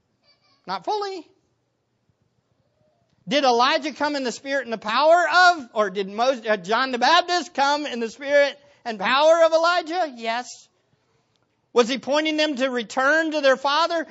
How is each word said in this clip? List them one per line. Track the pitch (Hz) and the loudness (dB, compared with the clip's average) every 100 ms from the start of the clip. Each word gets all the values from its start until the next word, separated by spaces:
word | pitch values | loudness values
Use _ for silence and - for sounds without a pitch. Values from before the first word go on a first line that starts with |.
| _ _ _ _ _ _ - | _ _ _ _ _ _ -10
Not | 185 - | -8 -6
fully. | 415 403 381 - _ _ _ _ _ _ _ _ _ _ _ _ _ _ _ _ _ _ _ - | -6 -6 -10 -16 _ _ _ _ _ _ _ _ _ _ _ _ _ _ _ _ _ _ _ -4
Did | 269 | 0
Elijah | 269 233 262 311 294 | 2 2 2 0 -4
come | 233 294 294 | -4 -4 -4
in | |
the | 254 | -6
spirit | - 277 277 | -8 -6 -6
and | 233 | -4
the | 220 | -8
power | 208 240 302 349 320 | -4 0 4 4 4
of, | 339 359 339 233 | 4 4 4 -4
or | 208 208 | -4 -2
did | 190 196 | -4 -6
Moses, | 208 254 262 220 | -2 -2 -2 -2
uh, | 214 | -4
John | 175 226 262 | -2 -2 -2
the | 240 | 0
Baptist | 247 339 349 359 285 | 2 4 2 -2 -2
come | - 277 294 285 | -2 0 0 -4
in | 233 | -6
the | 226 | -8
spirit | - 277 285 277 - _ _ 240 | -8 2 4 2 -2 _ _ -12
and | 214 | -6
power | 196 262 311 330 320 | -2 2 4 6 4
of | |
Elijah? | 320 330 349 320 349 320 240 | 4 2 0 -2 -4 -6 -6
Yes. | 226 233 247 - _ _ _ _ _ _ _ _ _ _ _ | -8 -8 -10 -18 _ _ _ _ _ _ _ _ _ _ _
Was | 233 233 | 0 0
he | 254 | -2
pointing | - 294 311 311 | -2 -2 0 0
them | 311 247 | -2 -2
to | 262 | -4
return | 247 214 - 269 311 320 | -4 -6 -2 0 0 0
to | 302 | 0
their | 277 262 | 2 2
father, | 277 294 339 339 294 | 0 0 0 -2 -6